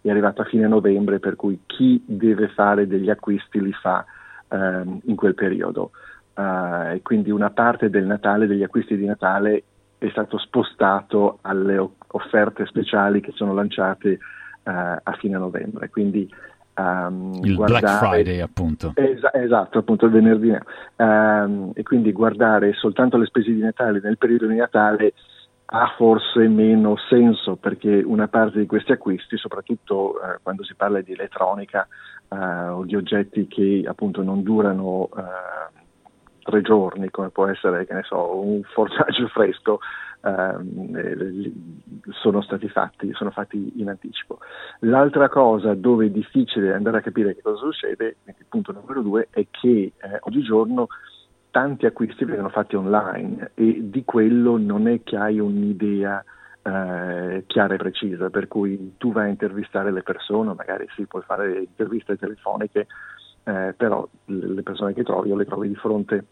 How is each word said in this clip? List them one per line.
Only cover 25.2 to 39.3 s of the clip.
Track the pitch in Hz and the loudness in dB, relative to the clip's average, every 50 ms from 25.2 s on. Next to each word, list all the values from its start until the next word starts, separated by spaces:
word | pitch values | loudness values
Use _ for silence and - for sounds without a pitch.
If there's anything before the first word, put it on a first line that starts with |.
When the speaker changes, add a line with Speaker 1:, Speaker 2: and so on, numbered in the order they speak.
| - _ - - - _ _ _ _ - | -20 _ -20 -20 -20 _ _ _ _ -6
Speaker 1:
ha | - 117 117 - - | 0 0 0 0 2
forse | - 117 113 113 107 - - - 117 113 | 6 6 6 6 6 2 0 4 6 6
meno | 113 110 107 110 110 113 110 107 107 104 - - - | 6 6 6 6 6 6 6 6 4 2 0 2 4
senso, | 131 123 120 117 107 - - 104 90 | 6 8 8 8 6 4 -2 -6 -6
perché | - - - - - - 107 101 101 92 | -2 -4 -4 -4 0 2 4 4 4 4
una | - 113 107 107 | 2 2 0 0
parte | 104 - 117 113 107 95 107 | 2 4 2 2 4 2 -2
di | 104 | 0
questi | 87 110 107 - - | 0 0 -2 2 0
acquisti, | 131 - - 104 95 90 - _ - | 0 0 2 -4 -4 -4 -4 _ -10
soprattutto, | 110 - 110 - 98 - - 120 - _ - 101 98 98 98 - - 95 | -10 -8 -10 -10 -10 -6 -6 -8 -8 _ -4 -2 -2 0 -2 -4 -6 -6
eh, | 92 90 - | -8 -10 -6
quando | _ 92 95 95 101 | _ -6 -6 -6 -10
si | - - | -14 -4
parla | _ 98 101 104 95 | _ 0 0 0 -2
di | 92 95 | -2 -6
elettronica, | 92 90 98 95 - 95 92 92 101 101 101 - - 98 95 _ - - - - - - _ _ | -8 -10 -10 -10 -2 -2 -2 0 0 -4 -8 -4 -4 -4 -4 _ -10 -20 -20 -20 -20 -20 _ _
eh, | 95 98 95 92 87 87 87 87 | -8 -6 -4 -4 -4 -4 -6 -6
o | 87 90 92 | -6 -8 -6
di | 87 104 | -4 -4
oggetti | 101 90 - 110 101 101 101 - 107 98 | -4 -2 0 0 0 -2 0 -2 -4 -4
che | - - - 98 98 101 98 - | -4 -2 0 2 2 2 0 0
appunto | - - - 107 101 87 98 95 | -4 -6 -4 -4 -4 -2 -4 -4
non | 95 95 101 | -2 -2 -2
durano, | 95 104 110 107 104 101 95 95 95 92 92 92 92 - - | 0 0 2 2 2 2 0 0 -2 -4 -2 -2 -4 -4 -6
eh, | - 92 92 92 92 90 90 82 78 80 80 _ _ _ _ _ _ _ _ _ _ _ _ _ _ | -12 -12 -10 -12 -12 -12 -12 -12 -12 -12 -14 _ _ _ _ _ _ _ _ _ _ _ _ _ _
tre | _ - 101 107 95 | _ 0 0 2 4
giorni, | 110 110 104 95 90 - 95 98 95 | 6 4 4 4 0 -4 -6 -8 -6
come | - - 95 92 | -6 -6 -8 -6
può | _ - 95 | _ 0 0
essere, | 98 95 - - 95 90 87 92 | 0 0 0 0 0 0 0 -4
che | - 98 | -4 -6
ne | 95 | -8
so, | 92 - 95 90 87 87 92 95 101 | -6 -4 -4 -2 -2 -2 -2 -4 -2
un | 101 104 104 - | -2 -2 -4 -4
formaggio | - - 117 107 - - - 151 - - - 123 | -4 0 0 0 0 2 0 0 0 0 -2 -4
<laughs> | |
fresco, | 113 | -2